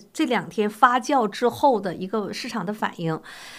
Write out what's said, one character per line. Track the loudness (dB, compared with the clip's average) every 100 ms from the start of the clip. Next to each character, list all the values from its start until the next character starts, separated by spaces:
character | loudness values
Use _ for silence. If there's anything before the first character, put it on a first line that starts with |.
| -6
这 | -2 2
两 | 2 -2
天 | 0 0
发 | 4 4 4
酵 | 2 2 2
之 | 2 0
后 | 4 4 4
的 | 0
一 | -6 -4
个 | -4 -4
市 | -8 -6
场 | -6 -6
的 |
反 | -4 -6 -2
应。 | -2 -2 -6 -18 -16